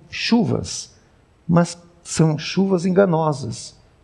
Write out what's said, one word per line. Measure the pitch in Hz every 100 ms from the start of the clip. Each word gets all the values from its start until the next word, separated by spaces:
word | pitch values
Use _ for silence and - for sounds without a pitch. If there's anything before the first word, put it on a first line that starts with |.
| -
chuvas, | - - 240 160 110 101 - - _ _ _ _ _ -
mas | 170 175 - - _
são | - - 160 151
chuvas | - - 196 185 185
enganosas. | 180 202 160 156 135 113 120 - - _ _